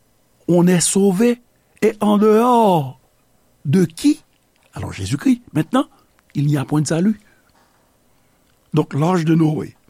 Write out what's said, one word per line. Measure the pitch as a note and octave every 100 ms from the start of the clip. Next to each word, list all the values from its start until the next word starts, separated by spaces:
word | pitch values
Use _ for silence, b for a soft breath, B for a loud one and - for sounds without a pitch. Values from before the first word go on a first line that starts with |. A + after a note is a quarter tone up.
| _ _ _ _ -
on | F3 F3
est | F3+
sauvé, | - G3 G3 F#3 A#3+ A#3+ _ _ _ _
et | G#3 A3
en | G#3 G#3
dehors | G#3+ G#3+ B3 A#3+ G#3+ E3+ C3 - _ _ _ _ _ _ D#3
de | F3 F3
qui? | - C#4+ D#4 _ _ _ _ _
Alors | - F#2
Jésus-Christ. | - F#2+ C#3+ C4+ B3 -
Maintenant, | D3+ D#3 B3+ D4+ b b b _
il | C3 C#3+
n'y | D3
a | C3
point | D3+
de | D3
salut. | E3 F#3+ G#3+ b b b _ _ _ _ _ _ _ _ _ _ _ _
Donc | D3+ D3
l'arche | C#3 D#3+ F#3 D#3+
de | D#3+
Noé | D#3 D3+ - _